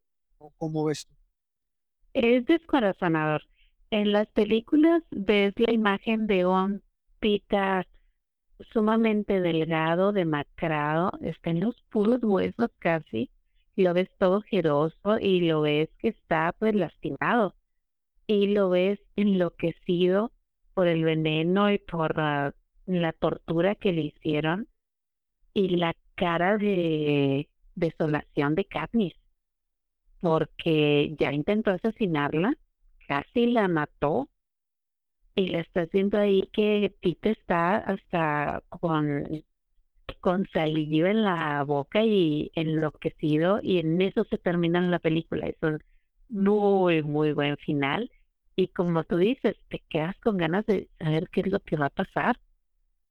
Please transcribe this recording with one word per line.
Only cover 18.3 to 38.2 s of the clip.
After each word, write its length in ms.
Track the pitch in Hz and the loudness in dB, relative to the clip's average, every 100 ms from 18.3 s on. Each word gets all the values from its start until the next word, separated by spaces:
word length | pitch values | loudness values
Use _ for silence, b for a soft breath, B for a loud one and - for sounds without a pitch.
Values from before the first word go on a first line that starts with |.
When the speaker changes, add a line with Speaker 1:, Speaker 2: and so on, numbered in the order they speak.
| 202 202 | 0 2
Speaker 2:
lo 220 | 208 190 | 2 2
ves 300 | 180 185 202 _ - | 2 0 -2 _ -2
enloquecido 1160 | 208 190 170 - 170 - - 175 180 196 233 _ _ _ _ | 0 2 0 -2 -6 -4 -2 2 2 2 -2 _ _ _ _
por 140 | - 175 | 0 0
el 160 | 165 | 2
veneno 680 | 160 160 156 156 165 190 208 | 0 0 0 0 0 2 2
y 80 | 202 | 0
por 380 | - 170 156 - | -4 -4 -4 -2
la, 360 | 151 143 139 - _ _ - | -2 -2 -4 -8 _ _ -4
la 280 | 180 160 | -2 -2
tortura 600 | - 165 - - 165 180 214 | -2 -4 -4 -4 0 0 0
que 160 | 202 | -2
le 80 | 165 | -2
hicieron. 640 | 151 _ 160 151 156 180 262 _ _ _ _ _ _ _ _ | -4 _ -4 -2 -2 -4 -6 _ _ _ _ _ _ _ _
Y 240 | 208 185 180 | -2 0 0
la 180 | 170 - _ - | -2 -4 _ -4
cara 420 | 175 165 180 214 | -2 0 0 0
de 920 | 208 185 165 156 147 147 139 139 147 _ _ - | 0 0 0 0 0 2 2 -2 -6 _ _ -4
desolación 800 | 165 - 160 147 - - 143 160 | -4 -2 -2 -2 -4 -4 -2 -2
de 100 | - | -4
Katniss, 500 | 147 156 226 180 - _ _ _ _ _ _ _ _ _ - | -6 -4 -2 -4 -6 _ _ _ _ _ _ _ _ _ -4
porque 920 | 175 160 147 - 170 156 147 147 156 151 | 0 0 -2 -4 0 2 4 2 0 0
ya 120 | 151 | -2
intentó 400 | 143 151 208 208 | 0 -2 0 0
asesinarla, 800 | 180 226 - 196 156 143 156 202 320 _ _ _ _ - | 0 -2 -2 -2 0 0 0 -2 -2 _ _ _ _ -6
casi 400 | 143 - 240 240 | -6 -2 0 2
la 200 | 240 190 | 2 2
mató, 640 | 160 147 - 147 202 285 _ _ _ _ _ _ _ _ _ _ - | 0 -2 -2 -2 -2 -4 _ _ _ _ _ _ _ _ _ _ -4
y 120 | 180 | -2
la 120 | 170 | -4
estás 280 | 165 185 165 | -4 -4 0
viendo 260 | 196 196 208 | 0 0 2
ahí 320 | 208 196 - | 2 2 0
que 420 | - 208 208 196 - | 0 0 2 -2 -2
Pita 300 | 180 160 208 | -4 -2 -2
está 480 | 220 - 175 170 214 | -4 -2 -2 0 -2
hasta 840 | - 196 - 175 | -2 -8 -4 -2